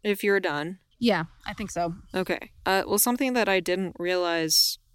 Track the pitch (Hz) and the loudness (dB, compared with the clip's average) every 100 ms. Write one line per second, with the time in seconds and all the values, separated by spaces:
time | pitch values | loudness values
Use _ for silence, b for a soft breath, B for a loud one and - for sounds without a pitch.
0 | 208 202 208 196 185 147 156 190 _ _ | -2 0 2 2 0 -4 -6 -10 _ _
1 | 233 180 165 - - 208 202 170 170 175 | 0 0 -2 -10 -14 -10 -6 -2 -2 -4
2 | - 185 180 180 - - - 190 - 202 | -6 -4 -2 -4 -6 -6 0 0 2 0
3 | 247 247 262 247 196 190 175 180 185 - | 2 2 0 2 2 2 2 -2 -2 -4
4 | 175 180 175 170 160 - - - _ | -2 0 0 0 2 2 2 -2 _